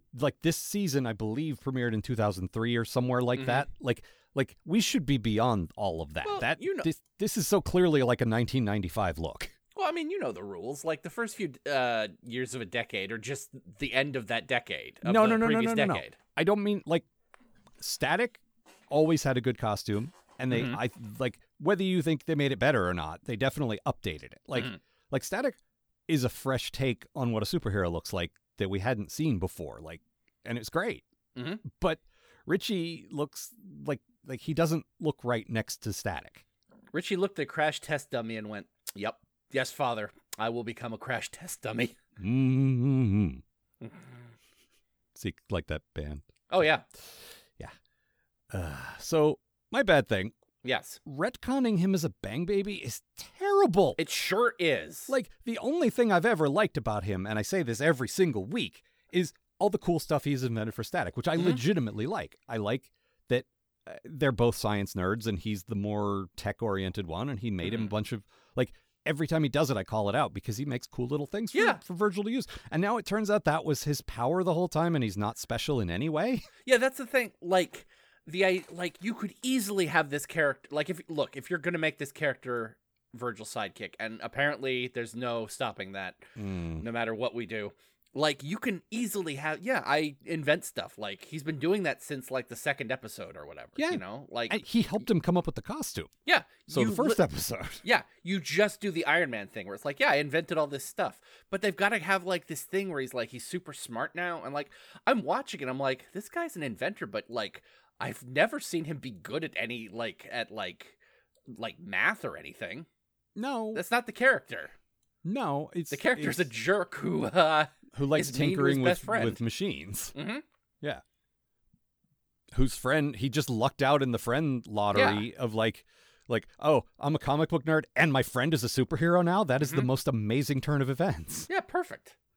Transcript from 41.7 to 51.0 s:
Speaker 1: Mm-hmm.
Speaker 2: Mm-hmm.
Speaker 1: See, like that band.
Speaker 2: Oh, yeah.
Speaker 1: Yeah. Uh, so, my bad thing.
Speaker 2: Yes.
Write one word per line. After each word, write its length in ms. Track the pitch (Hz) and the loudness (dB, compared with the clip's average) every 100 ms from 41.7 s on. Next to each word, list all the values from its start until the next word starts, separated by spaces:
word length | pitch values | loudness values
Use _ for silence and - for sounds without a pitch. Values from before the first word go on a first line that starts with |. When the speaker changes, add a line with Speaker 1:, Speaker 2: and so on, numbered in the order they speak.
| 113 120 - _ - | -2 -2 -4 _ -6
Speaker 1:
Mm-hmm. 1080 | 95 127 131 131 135 127 131 131 117 101 92 65 - _ _ _ | 0 4 4 6 4 4 4 4 6 4 4 0 -12 _ _ _
Speaker 2:
Mm-hmm. 20 | 113 - 131 123 120 113 _ _ _ _ _ _ _ | -16 -16 -20 -20 -20 -20 _ _ _ _ _ _ _
Speaker 1:
See, 200 | - 98 - - | -8 -6 -6 -4
like 160 | 92 - | -4 -4
that 160 | 78 - | -8 -8
band. 280 | - 73 73 - _ - | -10 -8 -10 -14 _ -2
Speaker 2:
Oh, 100 | 185 | 2
yeah. 180 | 156 156 - - - - - - _ - | 4 2 -2 -20 -20 -20 -20 -20 _ -18
Speaker 1:
Yeah. 120 | - - _ _ _ _ _ _ _ | -18 -18 _ _ _ _ _ _ _
Uh, 240 | 98 82 67 65 - | -8 -6 -8 -12 -12
so, 400 | - 160 151 - _ _ _ | 0 4 4 2 _ _ _
my 120 | 240 | 0
bad 260 | 214 151 - | 6 6 6
thing. 240 | 98 98 - _ _ | 2 0 -8 _ _
Speaker 2:
Yes. 360 | 127 120 - - | -2 -2 -4 -14